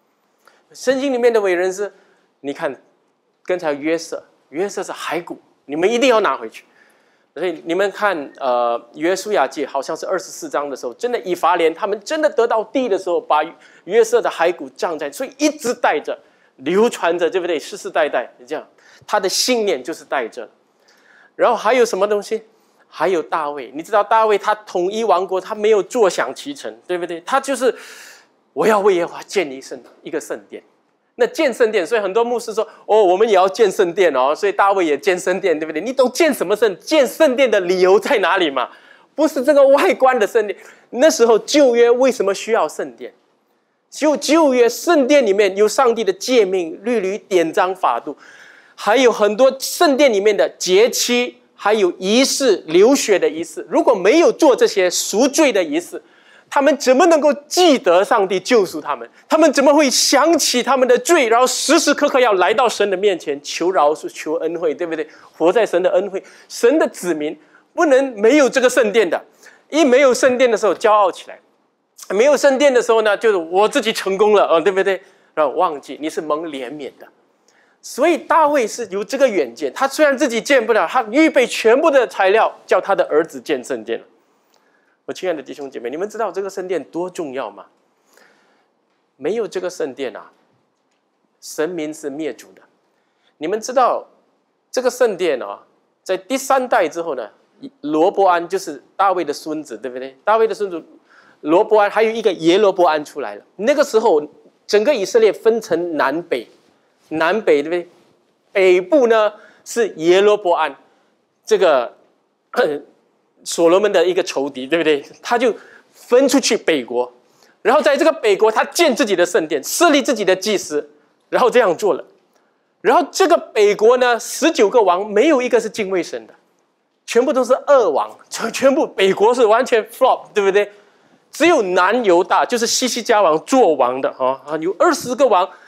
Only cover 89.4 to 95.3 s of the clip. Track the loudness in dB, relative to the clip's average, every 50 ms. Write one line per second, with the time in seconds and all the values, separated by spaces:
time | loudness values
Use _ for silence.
89.4 | -6 -6 -6 -6 -8 -8 -8 -6 -8 -8 -8 -8 -10 -10 -10 -12 -18 -20 _ _
90.4 | _ _ _ _ _ _ _ _ _ _ _ _ _ _ _ _ _ _ _ _
91.4 | -20 -18 -8 -6 -6 -6 -6 -8 -10 -10 -12 -12 -12 -12 -10 -8 -10 -10 -10 -12
92.4 | -18 -20 -20 _ _ _ _ _ _ _ _ _ _ _ _ _ _ _ _ _
93.4 | -8 -6 -6 -6 -6 -4 0 0 0 0 0 -2 -6 -12 _ _ _ _ _ _
94.4 | _ _ _ _ _ _ -6 -2 -2 -2 -2 0 -2 -2 0 -2 -2 -2